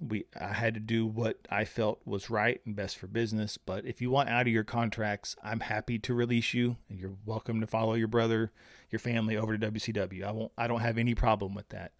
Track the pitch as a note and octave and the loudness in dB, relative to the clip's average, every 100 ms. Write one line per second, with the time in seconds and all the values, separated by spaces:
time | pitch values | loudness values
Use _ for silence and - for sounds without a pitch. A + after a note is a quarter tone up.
0 | C#3 G#2+ - - G2 G#2+ A#2 A2 G#2+ A2+ | -4 -4 -6 -8 -4 0 0 -2 0 2
1 | A2+ A2 A2+ - - G2+ A2 - G#2+ - | 2 0 -2 -2 -4 -2 0 2 0 0
2 | - G#2 - A2 A2 - - G2+ G2 - | -4 -6 -2 2 2 0 -4 -6 -6 -8
3 | F#2+ A2 A#2 G#2+ G#2+ - - F#2+ G#2 - | -6 -2 0 0 -2 -4 -6 -6 -6 -4
4 | B2 C3+ C3+ A#2+ B2 A2+ G#2+ A#2 A#2 G2+ | 0 2 2 2 4 2 2 0 0 0
5 | G#2+ G#2 - - G#2 A2+ - G#2+ A2 A#2 | -2 -2 -6 -10 -6 -6 -2 -4 -2 -4
6 | - A#2+ A#2+ A#2+ A2+ A#2+ A#2+ A#2+ - F#2+ | 0 0 2 2 2 2 2 0 -8 -10
7 | F#2+ F#2+ G#2+ A2 - A2+ A2 A2+ A2+ A2+ | -10 -8 -6 -4 -2 -2 0 0 2 2
8 | A2+ A#2 A2+ A2+ A2+ - - - - G#2+ | 2 4 4 4 0 -4 -20 -20 -8 -6
9 | B2 A#2 A2 A2 A2 G#2+ G#2+ A2 - G#2 | -2 0 2 0 0 0 0 -2 -2 -2
10 | F#2 F#2 G2 A2 A2 - A#2+ A#2 A#2 A2+ | -2 -4 -6 -4 -6 -2 0 0 0 2
11 | A#2+ A#2 B2 G#2+ G2 G2+ - G2+ F2 - | 2 4 4 4 2 -6 -8 -10 -10 -10